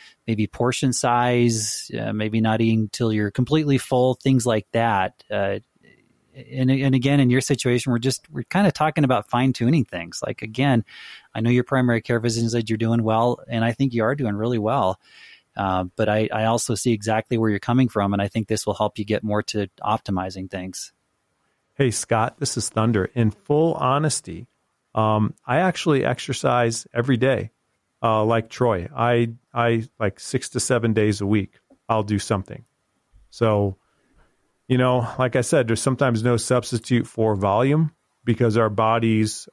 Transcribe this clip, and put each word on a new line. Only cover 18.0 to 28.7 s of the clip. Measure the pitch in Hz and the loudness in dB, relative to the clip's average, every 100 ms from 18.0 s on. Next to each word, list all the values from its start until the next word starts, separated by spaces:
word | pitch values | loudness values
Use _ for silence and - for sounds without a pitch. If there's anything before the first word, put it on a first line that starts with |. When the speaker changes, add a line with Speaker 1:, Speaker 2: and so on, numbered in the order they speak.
| 101 | -2
Speaker 1:
and | 101 | -2
I | 101 | -2
think | - 107 | -4 -4
this | 107 - | -4 -4
will | |
help | 101 107 - | -2 -2 -4
you | |
get | 104 107 | -4 -4
more | 107 104 | -2 -4
to | - 107 98 - | -2 -4 -6 -6
optimizing | 107 110 - 95 95 92 95 | -4 -4 -2 -4 -6 -8 -10
things. | 95 92 - - _ _ _ _ _ _ _ _ | -10 -10 -12 -16 _ _ _ _ _ _ _ _
Speaker 2:
Hey, | - 135 | -2 -2
Scott, | 107 - 113 117 - | 0 -2 0 0 -4
this | 139 - | -6 -4
is | - | -4
Thunder. | - 110 110 92 | 0 2 2 0
In | 120 113 | 0 0
full | - - 147 165 | 0 -2 0 2
honesty, | - 131 139 151 - - 82 123 _ _ _ _ | 0 0 0 0 -2 -6 -14 -16 _ _ _ _
um, | 110 110 107 104 - | -2 2 2 0 -2
I | - 131 | -2 0
actually | 185 - 180 139 | 0 0 0 0
exercise | - 127 - 127 139 123 117 113 - | 0 -2 -6 -4 0 2 0 -2 -6
every | - 127 120 | -4 0 2
day. | 127 120 101 - _ _ _ _ | 2 0 -4 -12 _ _ _ _
Uh, | 117 110 | 0 2
like | 110 113 113 | 2 0 -2
Troy, | - 123 | -2 0